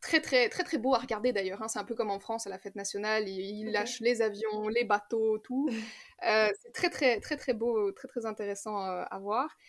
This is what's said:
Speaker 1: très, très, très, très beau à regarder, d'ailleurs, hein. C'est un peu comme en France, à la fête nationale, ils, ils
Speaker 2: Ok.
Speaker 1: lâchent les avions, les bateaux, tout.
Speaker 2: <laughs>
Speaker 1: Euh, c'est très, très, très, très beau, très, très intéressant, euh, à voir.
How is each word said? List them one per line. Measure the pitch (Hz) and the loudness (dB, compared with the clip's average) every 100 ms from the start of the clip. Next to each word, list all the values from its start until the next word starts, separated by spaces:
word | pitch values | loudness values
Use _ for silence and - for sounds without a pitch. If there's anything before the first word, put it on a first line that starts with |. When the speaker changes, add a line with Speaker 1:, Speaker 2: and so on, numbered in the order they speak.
Speaker 1:
très, | - 320 | 0 0
très, | - 254 240 | 4 4 4
très, | - | 0
très | 349 285 | -2 0
beau | 240 | 2
à | 254 | 2
regarder, | 262 214 240 | 2 0 2
d'ailleurs, | 202 185 190 | 2 -2 -4
hein. | 220 | -4
C'est | 220 | -4
un | |
peu | 196 | -6
comme | 226 214 | -2 0
en | 196 | -2
France, | - 226 202 | -4 -6 -4
à | |
la | 185 | -8
fête | 202 | -10
nationale, | 196 196 202 214 220 208 | -8 -6 -4 0 0 0
ils, | 190 196 208 | -4 -4 -4
ils | 214 | -2
Speaker 2:
Ok. | |
Speaker 1:
lâchent | 208 226 - | 0 -2 0
les | 226 233 | 2 4
avions, | 220 202 220 214 214 | 2 2 -2 -2 0
les | 233 | 0
bateaux, | 220 208 - 226 220 214 | 4 2 2 2 2 2
tout. | - 254 285 | 0 -2 0
Speaker 2:
<laughs> | 226 220 - - - - | -2 -6 -12 -20 -4 2
Speaker 1:
Euh, | 214 214 - | 4 4 0
c'est | - | -8
très, | - 349 | -2 -2
très, | - 269 226 | 2 4 4
très, | - 294 | 0 -4
très | - | 0
beau, | 226 233 226 202 | 0 2 2 0
très, | 196 - | -2 -8
très | - 220 | -6 -6
intéressant, | 214 202 202 - 208 | -4 -4 -4 -4 -4
euh, | 190 180 - | -4 -4 -6
à | 196 | -8
voir. | 196 214 302 - | -2 0 0 -6